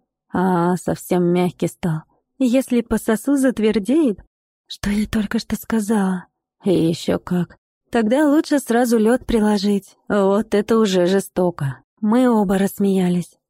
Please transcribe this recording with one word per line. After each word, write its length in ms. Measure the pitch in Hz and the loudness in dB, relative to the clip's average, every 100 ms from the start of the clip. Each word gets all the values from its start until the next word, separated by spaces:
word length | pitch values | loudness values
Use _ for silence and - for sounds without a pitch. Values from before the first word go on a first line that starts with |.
| _ _ _ | _ _ _
"А, 440 | 180 185 175 175 180 | -2 0 2 0 -2
совсем 480 | - 160 - 180 | -4 -6 -2 0
мягкий 420 | 175 180 180 - 170 | 2 0 0 -2 -6
стал". 380 | - 180 156 - _ _ - | -4 -4 -4 -8 _ _ -4
"Если 420 | 262 262 - 240 | 0 0 0 -2
пососу, 560 | 233 220 - 214 - 277 | -2 -4 -2 -2 0 0
затвердеет?" 840 | 262 220 214 208 190 311 277 190 - _ _ _ _ | 0 0 0 0 0 0 0 -2 -12 _ _ _ _
Что 220 | - 202 | -8 -4
я 180 | 208 214 | -2 -2
только 320 | 226 202 226 | -4 -2 -4
что 180 | - 214 | -4 -8
сказала? 680 | - 226 202 208 190 185 - _ _ _ | -4 -4 0 0 0 -4 -8 _ _ _
И 80 | 208 | 0
ещё 460 | 170 165 175 - 170 | 2 2 -2 -4 -4
как. 400 | - 180 170 - _ _ _ | -2 -4 -4 -10 _ _ _
Тогда 360 | 240 214 262 302 | -2 0 2 2
лучше 320 | 302 320 285 | 2 2 -2
сразу 380 | - 233 247 233 | 0 0 2 2
лёд 300 | 214 254 - | 2 0 0
приложить. 720 | 233 208 208 202 202 - _ - | 0 2 0 0 -2 -4 _ -4
Вот 460 | 202 196 202 214 | 0 2 0 0
это 240 | 208 202 226 | -2 0 2
уже 260 | 214 185 | 2 2
жестоко. 760 | 175 196 - - 180 170 139 - _ _ | 2 0 -2 -2 -2 -2 -6 -6 _ _
Мы 300 | 214 240 254 | 0 2 4
оба 260 | 220 190 190 | 2 2 0
рассмеялись. 840 | 196 - 196 190 180 180 - _ | -2 0 0 2 0 -2 -4 _